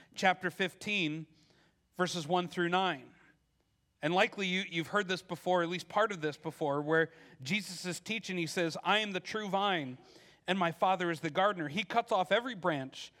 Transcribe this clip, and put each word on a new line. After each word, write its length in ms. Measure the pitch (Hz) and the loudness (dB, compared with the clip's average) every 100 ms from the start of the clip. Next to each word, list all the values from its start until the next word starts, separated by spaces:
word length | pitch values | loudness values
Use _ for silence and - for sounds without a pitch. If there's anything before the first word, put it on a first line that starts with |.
| - | -18
chapter 380 | - 190 180 185 | 0 2 2 -2
fifteen, 760 | - 185 - 214 208 156 160 156 _ _ _ _ _ _ - | -2 -2 -2 -4 0 0 -2 -10 _ _ _ _ _ _ -2
verses 300 | 180 175 147 | -2 -2 0
one 220 | 180 175 | 0 0
through 200 | 180 170 | -2 2
nine. 340 | 180 190 143 123 - - _ _ _ _ _ _ - | 2 2 -2 -8 -20 -20 _ _ _ _ _ _ -6
And 120 | 151 | 0
likely 340 | 180 226 - 190 | 4 2 2 -2
you, 160 | 185 185 | 0 -2
you've 180 | 165 147 | -4 0
heard 200 | 202 185 | 0 0
this 140 | 185 | -4
before, 420 | - 175 180 180 | -4 -6 0 2
at 60 | 170 | 2
least 180 | 175 - | -2 -2
part 240 | 208 220 | 0 2
of 80 | 185 | 0
this 160 | 151 143 | -6 -6
before, 460 | 160 - 151 143 | -10 -4 0 0
where 300 | 147 160 160 - - - | 2 2 2 -2 -20 -14
Jesus 440 | 131 208 190 175 180 | -4 -4 -4 -8 -6
is 160 | 165 | -6
teaching, 360 | - 220 - 185 | -4 -6 -4 -4
he 100 | 160 | -2
says, 280 | 190 170 - | 0 0 0
"I 160 | 170 208 | 2 2
am 120 | 214 | 2
the 80 | 185 | -4
true 260 | - 214 208 | -4 -6 -2
vine, 500 | 196 202 175 131 127 - - - _ - | 0 2 0 -2 -8 -16 -20 -20 _ -2
and 100 | 190 | 2
my 140 | 170 | 2
Father 400 | 160 190 190 175 | 2 2 4 0
is 80 | 165 | -2
the 100 | 165 | -2
gardener. 380 | 147 196 185 147 | 2 2 2 -4
He 160 | 160 | -4
cuts 280 | 208 233 226 | 0 0 2
off 200 | 208 180 | 2 4
every 240 | 208 247 208 | 2 2 -2
branch 560 | 175 147 131 - - _ | 0 0 -4 -10 -16 _